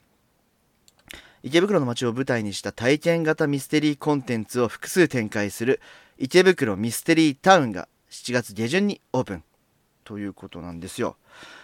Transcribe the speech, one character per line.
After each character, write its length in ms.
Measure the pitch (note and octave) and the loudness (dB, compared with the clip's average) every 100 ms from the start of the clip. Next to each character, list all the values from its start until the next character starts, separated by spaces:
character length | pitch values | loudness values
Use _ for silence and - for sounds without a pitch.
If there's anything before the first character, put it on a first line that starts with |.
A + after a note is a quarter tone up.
| _ _ _ _ _ _ _ _ _ _ - - - _ | _ _ _ _ _ _ _ _ _ _ -20 -20 -20 _
池 180 | B2 D#3+ | 0 2
袋 180 | G3+ D#3+ | 4 2
の 60 | B2+ | 0
街 220 | A#2+ A#2+ | -2 -2
を 60 | |
舞 120 | A#2 C3+ | -2 -2
台 180 | A#2+ | -2
に 100 | G#2 | -2
し 100 | F#2+ | -6
た 80 | G2+ | -10
体 260 | - A#2+ D3+ | -2 0 2
験 240 | E3+ E3+ | 2 0
型 240 | D#3 D#3 D3+ | 0 0 0
ミ 140 | C#3+ | 0
ス 80 | - | 0
テ 120 | D3+ | 0
リ 140 | D3+ | 0
ー 40 | D3 | 0
コ 180 | D3+ D3 | -2 -2
ン 80 | |
テ 140 | B2+ A#2 | -2 -4
ン 80 | G#2 | -2
ツ 140 | B2 | -2
を 80 | A#2+ | -2
複 220 | - - | -4 -4
数 180 | F#3 D#3+ | 2 2
展 220 | B2+ A2 | 2 -4
開 220 | G#2+ G2+ | -4 -4
す 120 | - | -2
る 160 | A#2 - - - _ - | 0 0 -2 -20 _ -10
池 240 | C3 F3+ | 2 4
袋 340 | F#3 F3+ A#2 F#2+ | 6 4 0 -2
ミ 140 | A#2 | -4
ス 140 | - | -4
テ 100 | - | 2
リ 200 | D#3+ D#3+ | 4 4
ー 40 | C3+ | 2
タ 200 | F#3+ F#3+ | 6 6
ウ 60 | B2 | 4
ン 40 | |
が 160 | F2+ - _ _ | -4 -12 _ _
七 240 | - - | -16 -4
月 220 | B2 A2+ G2+ | -4 -2 -6
下 120 | A#2 | -2
旬 200 | F3+ G3+ | 0 0
に 140 | - - | -4 -4
オ 80 | B2+ | -4
ー 20 | |
プ 120 | G#2+ F2+ | -4 -8
ン 80 | _ _ _ _ _ _ | _ _ _ _ _ _
と 140 | - G#2 | -14 -10
い 80 | G2+ | -10
う 80 | |
こ 160 | - F#2+ | -10 -16
と 120 | F2 | -14
な 100 | F2 | -12
ん 80 | E2+ | -12
で 80 | D#2+ | -12
す 120 | - | -6
よ。 160 | G#2+ - _ - - - | -6 -6 _ -20 -20 -20